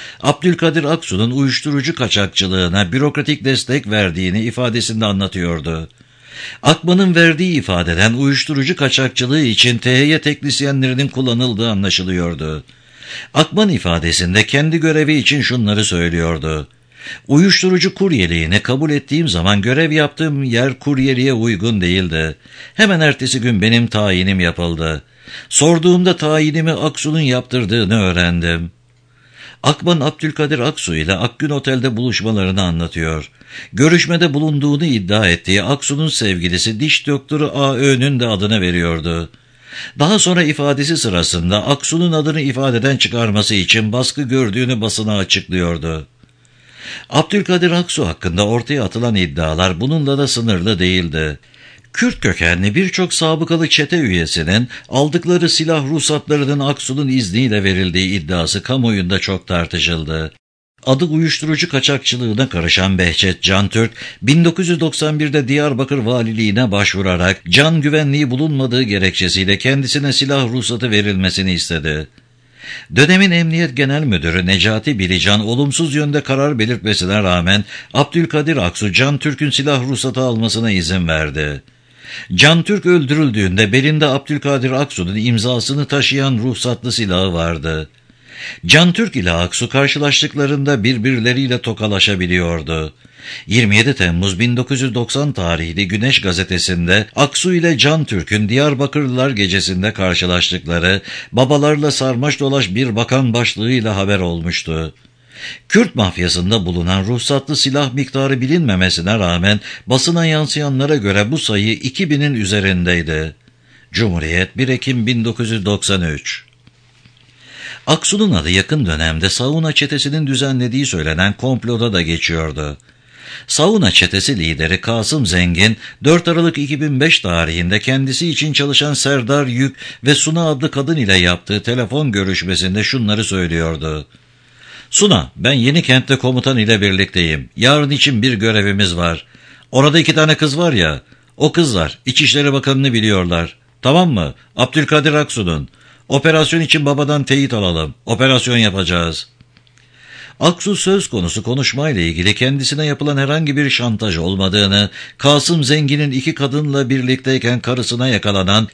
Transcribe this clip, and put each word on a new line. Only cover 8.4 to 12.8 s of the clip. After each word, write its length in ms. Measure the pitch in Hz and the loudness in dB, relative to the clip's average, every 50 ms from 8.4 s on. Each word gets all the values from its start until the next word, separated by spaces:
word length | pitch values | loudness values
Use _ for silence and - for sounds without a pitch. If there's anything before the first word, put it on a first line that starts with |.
| - - 139 139 131 160 185 | -2 -2 -2 -2 -2 -2 -2
kaçakçılığı 640 | - 143 - - 135 131 123 - - 127 123 143 160 | 0 0 0 0 0 -2 -2 -2 -2 -2 0 2 2
için 380 | 143 117 101 - - 123 120 113 | 2 2 2 2 2 2 2 0
T 120 | - 123 | 0 2
H 140 | 127 131 143 | 2 4 4
Y 160 | 151 160 151 | 4 2 2
teknisyenlerinin 880 | - 151 143 - - 143 - - 139 139 139 131 131 127 127 127 143 131 | 0 -2 -4 -2 -4 -4 -2 -2 -2 0 0 0 0 0 0 0 -2 -2
kullanıldığı 600 | - 127 131 123 117 120 127 127 107 101 117 113 | -2 -2 -2 0 0 0 0 -2 -2 -2 -2 -2
anlaşılıyordu. 960 | 104 95 101 92 - 95 92 95 92 90 85 85 82 69 78 78 78 73 - - - _ | 0 0 0 0 -2 -2 -2 -2 -2 -2 -2 -2 -4 -6 -6 -8 -8 -8 -10 -16 -20 _